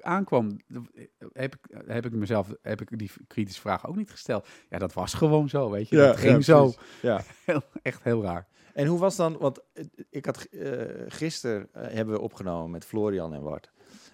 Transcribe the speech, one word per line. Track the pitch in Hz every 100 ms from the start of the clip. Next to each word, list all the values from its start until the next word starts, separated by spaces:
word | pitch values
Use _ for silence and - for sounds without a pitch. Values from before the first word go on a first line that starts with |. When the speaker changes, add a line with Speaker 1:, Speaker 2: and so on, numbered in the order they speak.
Speaker 1:
aankwam, | - 185 196 131 110 101 - 127 117 - 120 _ -
heb | - 135
ik, | - - 107 -
heb | 117 120
ik |
mezelf, | 113 104 110 95 -
heb | - 104
ik | 110 113
die | 104 - -
kritische | - 101 -
vraag | 104 92 -
ook | 185
niet | 214
gesteld. | - - 110 - - _
Ja, | 90
dat | 90
was | 92 90
gewoon | - 160 151 147
zo, | 143 120
weet | 101 110
je. | 156
Speaker 2:
Ja, | 139
Speaker 1:
Dat | 120
ging | 123
Speaker 2:
ja, | 135
Speaker 1:
zo. | 143 151
Speaker 2:
precies. | 135 - - -
Ja. | 120 101 -
Speaker 1:
<laughs> | - -
Heel, | 151 - -
echt | 127 -
heel | - 117
raar. | 98 85 - _ -
Speaker 2:
En | - 143
hoe | 175
was | 190 180
dan, | 165 156
want, | 139 - -
eh, | - 151 - -
ik | 147 139
had, | -
eh, | - - 139 123 117 - -
gisteren, | - 156 - 123 104 -
eh, | 107 113
hebben | 110 110
we | 107
opgenomen | 113 - 95 85 82
met | 85
Florian | - 110 107 95 82
en | 76
Wart. | 73 73 - _ _ - -